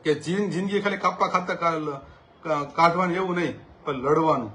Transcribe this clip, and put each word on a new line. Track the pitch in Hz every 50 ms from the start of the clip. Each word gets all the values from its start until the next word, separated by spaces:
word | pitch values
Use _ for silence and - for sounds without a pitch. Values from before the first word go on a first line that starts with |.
| _
કે | 156 147
જીન-, | - - 156 180 202 208 185
જિંદગી | 151 175 196 196 202 202
ખાલી | 196 202 196
કાપવા | 190 - 185 185 - 202
ખાતર | 185 - 185 180 190 185
કા-, | 170 170 170 165 160 156 151 139 135 - - - - - _ - - -
કા-, | 160 156 147 143 147 -
કાઢવાની | 160 165 170 170 180 185 180 170
એવું | 185 190 180 175
નહીં, | 175 170 139 - - - - - - -
પણ | 156 143
લડવાનું | 127 123 143 156 165 160 156 147 127 117 104 -